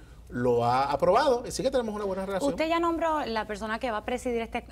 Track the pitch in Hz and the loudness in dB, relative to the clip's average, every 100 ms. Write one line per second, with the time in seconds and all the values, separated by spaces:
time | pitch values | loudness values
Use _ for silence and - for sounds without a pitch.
0 | - - - 123 123 120 117 127 135 143 | -20 -20 -10 -2 2 4 4 2 2 2
1 | 175 214 294 240 202 - 226 262 226 208 | 4 6 4 2 0 -2 0 0 -2 -4
2 | 202 190 190 196 285 262 320 339 339 330 | -4 -4 -4 -2 0 0 0 2 2 0
3 | 330 311 240 226 214 208 214 226 254 214 | 0 0 -2 -4 -4 -6 -6 -4 -2 -4
4 | 208 247 254 233 226 240 - | -4 -4 -2 -2 -4 -6 -8